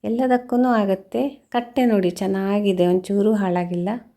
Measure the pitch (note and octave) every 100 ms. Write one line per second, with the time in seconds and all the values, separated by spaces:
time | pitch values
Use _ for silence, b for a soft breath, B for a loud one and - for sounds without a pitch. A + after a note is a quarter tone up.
0 | G#3+ A#3 C4 B3 B3 B3 B3 A3+ G3 F#3+
1 | - A#3+ C#4 - _ A#3+ A#3+ - B3 G#3
2 | F3+ F3 F#3+ F#3+ F#3+ G3+ G3+ F3+ F3 F3+
3 | F#3 G3+ G#3 G#3+ F#3+ F3 F3 F3 F3+ A#3+
4 | -